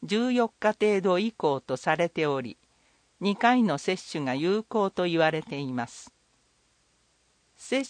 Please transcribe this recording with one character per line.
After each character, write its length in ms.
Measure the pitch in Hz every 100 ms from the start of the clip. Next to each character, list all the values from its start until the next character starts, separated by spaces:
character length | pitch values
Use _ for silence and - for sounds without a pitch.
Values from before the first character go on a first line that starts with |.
十 280 | 165 208 254
四 160 | 247 226
日 260 | - 214
程 280 | 208 208 202
度 180 | 190 180
以 140 | 220
降 260 | - 156 135
と 160 | - 175
さ 220 | - 156
れ 100 | 170
て 180 | - 151
お 140 | 139
り、 180 | 120 - _ _ _ _ _ _
二 160 | 196 196
回 280 | 240 254
の 140 | 220 143
接 340 | - 185 -
種 120 | 165
が 120 | 135 135
有 280 | 165 208
効 260 | 220 220 196
と 140 | -
言 160 | 180 165
わ 120 | 160
れ 100 | 156
て 160 | 156 143
い 160 | 139
ま 140 | 123 120
す。 260 | - - _ _ _ _ _ _ _ _ _ _ _ _ _ _ _
接 260 | - 262